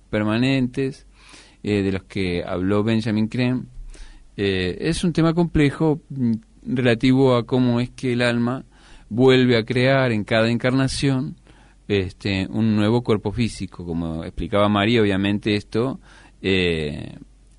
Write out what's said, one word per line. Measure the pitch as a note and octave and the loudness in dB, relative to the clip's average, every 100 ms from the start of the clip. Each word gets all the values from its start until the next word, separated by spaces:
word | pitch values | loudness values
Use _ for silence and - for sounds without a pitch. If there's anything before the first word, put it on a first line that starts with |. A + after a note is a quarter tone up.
| _ | _
permanentes, | G#2+ G#2+ A2 C3 C3+ B2 B2+ G2+ - - _ - - - _ | -2 0 0 2 0 0 -2 -6 -6 -18 _ -20 -20 -20 _
eh, | - G#2 | -2 0
de | G2 | 0
los | F#2+ | -2
que | - G#2 F#2 F2 - | -6 -6 -4 -4 -4
habló | F#2 F#2 G#2 | -4 0 0
Benjamin | G#2+ A2+ A2+ G#2+ A2 | 2 0 0 -2 -2
Creme. | A#2+ B2 B2+ - - - - - - - - | -2 -2 -2 -6 -14 -16 -16 -18 -20 -16 -4
Eh, | G2+ F#2+ F2+ - | -2 0 -2 -4
es | - E3+ | -4 -2
un | F#3 | -2
tema | D#3+ D#3+ | 2 2
complejo, | E3 F3 D#3 C#3+ - D#3+ C#3+ - | 2 0 2 2 2 0 -2 -6
mm, | C3+ B2 A2 - - - | -4 0 -2 -6 -16 -6
relativo | B2+ B2 A2+ C3 C3 C3+ B2 | -2 2 2 2 4 4 2
a | A2+ | 0
cómo | C3 B2 A#2 | 0 2 0
es | B2 | -2
que | - C3 | -6 -4
el | A#2+ | 0
alma | B2 A#2+ A#2+ C3 - - - - - | 0 0 -2 -4 -10 -20 -20 -20 -8
vuelve | G#2+ C3 C3 B2+ A#2+ | 2 6 6 6 2
a | A2 | 2
crear | B2 B2+ C3+ C3 | 0 2 2 2
en | A2 | 0
cada | G2+ A2+ A2+ | 0 2 2
encarnación, | A#2 B2+ C3 C3 - C#3+ C3 D#3 - - - - _ - | 2 0 0 0 0 0 0 -4 -10 -20 -20 -20 _ -2
este, | G#2 F#2 - G#2+ G2 F#2+ | -2 -2 -6 -4 -2 -2
un | G#2+ A2 G#2+ | 0 0 2
nuevo | G#2 - | 2 2
cuerpo | A#2+ A2 G#2+ | 0 -2 -2
físico. | G2+ A2+ - F#2+ - F2 | -4 -4 -4 -12 -10 -8
Como | E2 E2 D#2+ F2 | -6 -4 -6 -8
explicaba | - E2+ G2+ G#2 | -8 -2 0 2
María, | G#2 G#2 A#2+ | 2 2 2
obviamente | G#2 F#2+ G2 G2+ A2+ G#2 | 2 2 0 0 0 -2
esto, | - A2 B2+ - - - - _ | -2 -4 -4 -6 -14 -20 -20 _
eh, | F#2+ F#2+ F2 E2 D2+ D2 - - - _ _ | -2 0 0 0 -4 -6 -12 -16 -20 _ _